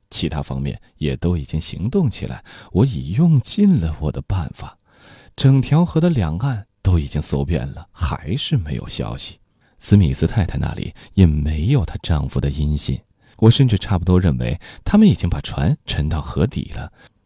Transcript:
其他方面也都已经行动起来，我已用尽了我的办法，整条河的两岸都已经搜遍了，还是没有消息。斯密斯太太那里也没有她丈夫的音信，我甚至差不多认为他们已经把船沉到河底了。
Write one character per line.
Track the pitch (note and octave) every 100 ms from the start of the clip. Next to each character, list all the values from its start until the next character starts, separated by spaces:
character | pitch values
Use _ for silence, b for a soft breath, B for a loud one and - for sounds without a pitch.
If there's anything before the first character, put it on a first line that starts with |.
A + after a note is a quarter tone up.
| _
其 | - D#2+
他 | D2
方 | C#2 C2+
面 | C#2 - b b
也 | D2+ C2
都 | E2+ F2
已 |
经 | C2+ D#2
行 | - - F#2+
动 | G3 D3
起 | -
来， | A2+ - B B B
我 | F2 C3+
已 | F2+ C2+
用 | G#2 E3+ C#3+
尽 | - - G3+ D#3
了 | D#2+ D#2
我 | D#2
的 | -
办 | - F#2 C2+
法， | - - - B B B B B -
整 | C3+ C3+
条 | - D3+
河 | F3 D#3+
的 | F3
两 | D3 E2 E2
岸 | C#3 A2+ - _
都 | - F2
已 | C#2+
经 | D2
搜 | - C#2+
遍 | C#2+ E2 C#2
了， | C#2 -
还 | - D2+ C#2+ - G2+
是 | - C3+
没 | D#2
有 | B1 -
消 | - A1 A#1
息。 | - - _ _ _ _
斯 | - G#2
密 | E2
斯 | C2 D#2+
太 | - E2+
太 | -
那 | C#2
里 | - - B B
也 | - F2+
没 | D2+ D2 D#2 F2+
有 | C#3+
她 | D#2 -
丈 | - D2+ C2+
夫 | C2+
的 | C2+
音 | C#2+ D2 D2
信， | - C#2+ - _ b b
我 | A2
甚 | - C3
至 | G2+
差 | - F#2
不 |
多 | E2+ F2+
认 | F2+ B1+
为 | B1 - B B
他 | - G3+
们 | G#3+
已 |
经 | G#2 E2+
把 | D2
船 | - - E2+ D#3
沉 | - - D2+
到 | D#2
河 | - - -
底 | - -
了。 | - - b b _